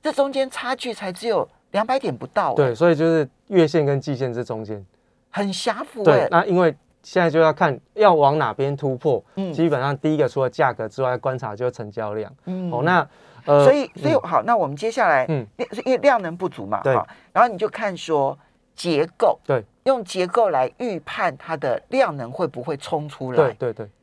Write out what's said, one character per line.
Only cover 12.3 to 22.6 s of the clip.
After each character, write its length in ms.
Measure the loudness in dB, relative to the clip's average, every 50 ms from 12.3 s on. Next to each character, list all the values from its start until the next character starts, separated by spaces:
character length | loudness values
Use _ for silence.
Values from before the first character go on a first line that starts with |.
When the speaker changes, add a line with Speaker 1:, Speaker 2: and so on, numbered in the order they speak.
| -12 _ _
Speaker 1:
嗯。 240 | -10 -10 -8 -6 -6
Speaker 2:
哦， 120 | -4 -2 0
那， 240 | 2 2 0 0 -2 _ _ -20 -20 -20 -14 0
呃， 180 | 4 6 8 8
Speaker 1:
所 80 | 8
以， 160 | 6 6 2 -4 _
所 160 | -4 -2 2
以， 40 | 2
Speaker 2:
嗯。 60 | 2
Speaker 1:
好， 200 | 0 0 0 0
那 140 | 2 2 0
我 100 | 0 0
们 100 | -2 -4
接 140 | -4 -6 -4
下 180 | -2 0 2 4
来， 160 | 4 2 2 0
Speaker 2:
嗯。 180 | -2 -4 -4 -8 _ -10 -10 -8 -8 -6 -2
Speaker 1:
因 60 | 0
为 40 | 0 4
量 220 | 4 4 4 4
能 160 | 0 -4 -6
不 120 | -4 -6 -6
足 180 | -6 -8 -8
嘛， 140 | -4 -4 -2
Speaker 2:
对。 120 | 0 2 2
Speaker 1:
哈， 120 | 2 0 -2 -12 -20 _ _
然 100 | _ 2
后 60 | 2 2
你 80 | 2
就 120 | -4 -6 -6
看 280 | -4 -4 -6 -6 -6
说 400 | -6 -6 -2 0 0 0 0 -2 -6 _ _ _ _ _ _ _
结 340 | -8 -4 -2 0 0 0 -2 _
构， 220 | _ 2 2 2 0 _
Speaker 2:
对。 180 | -2 -2 -2 -2 _ _ _ _
Speaker 1:
用 200 | 0 0 0 -2
结 220 | -8 -4 -4 -4
构 240 | -2 2 2 2 2
来 200 | 2 0 0 0 _ _
预 200 | -6 -6 -6 -6
判 340 | -8 -10 -6 -4 -4 -4 -4 -6
它 180 | -10 -10 -8
的 240 | -6 -2 -2 -4 -4 -4 _
量 260 | 0 0 0 0 0
能 140 | -8 -10 -10
会 140 | -4 -4 -4
不 140 | -4 -4 -8